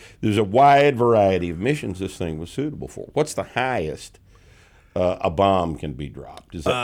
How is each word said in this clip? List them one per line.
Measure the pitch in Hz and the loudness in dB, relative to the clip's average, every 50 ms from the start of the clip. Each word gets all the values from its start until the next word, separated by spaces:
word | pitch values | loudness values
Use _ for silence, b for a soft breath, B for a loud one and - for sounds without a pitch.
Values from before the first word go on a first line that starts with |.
| B B B B | B B B B
there's | - 110 101 113 | -2 0 0 0
a | 104 | 0
wide | 92 104 131 139 143 143 143 143 143 131 | 2 4 6 6 8 8 6 6 4 4
variety | 113 120 117 117 107 98 95 95 87 87 87 | 2 2 4 4 4 4 4 2 2 0 -4
of | 80 85 | -4 -4
missions | 104 135 147 147 117 107 90 90 | -2 -2 -2 -2 -4 -8 -8 -6
this | 95 92 - | -8 -8 -6
thing | - 90 82 78 78 | -6 -6 -6 -6 -8
was | 85 - | -10 -8
suitable | - 131 143 156 - - 65 | -6 -6 -6 -6 -8 -10 -12
for. | - - - - - | -12 -12 -14 -16 -6
What's | - 143 156 - - | -4 -4 -4 -2 -4
the | 98 | -8
highest, | 92 - - 117 127 131 123 101 78 78 71 - - - - _ b b b b b b b b b b b b b b - | -8 -6 -4 -4 -4 -2 -2 -4 -4 -6 -8 -10 -14 -20 -20 _ b b b b b b b b b b b b b b -4
uh, | 98 90 90 90 - | 0 0 0 0 -2
a | - 92 | -2 -2
bomb | 80 90 98 98 95 92 85 82 76 | 2 2 4 4 4 2 0 -2 -4
can | - 80 76 65 | -6 -8 -10 -8
be | 65 73 67 | -10 -12 -12
dropped? | - 69 65 - - - - _ - | -12 -16 -18 -18 -20 -20 -20 _ -12
Is | 85 - | -6 -4
that | - 127 123 | -4 -4 -4